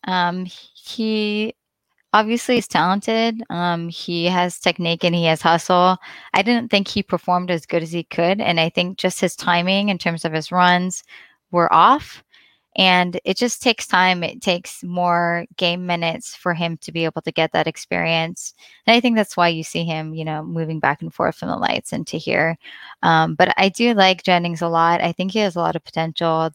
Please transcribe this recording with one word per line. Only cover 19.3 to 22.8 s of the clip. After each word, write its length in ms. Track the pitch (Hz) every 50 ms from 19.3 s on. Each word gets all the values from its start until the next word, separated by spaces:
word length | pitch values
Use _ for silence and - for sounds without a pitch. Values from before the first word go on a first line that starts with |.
| -
why 100 | 180 175
you 160 | 170 165 160
see 220 | 156 - - 170 165
him, 280 | 165 160 160 156 156
you 120 | 156 160 156
know, 180 | 160 151 156
moving 380 | 156 175 170 165 160 160 160 156
back 200 | - 139 147 -
and 140 | 165 165 -
forth 220 | - - - -
from 140 | - 165 170
the 60 | -
lights 360 | - - - - - - -
into 240 | - - 165 - -
here. 420 | 160 - - - - 160 165 165 - - - - -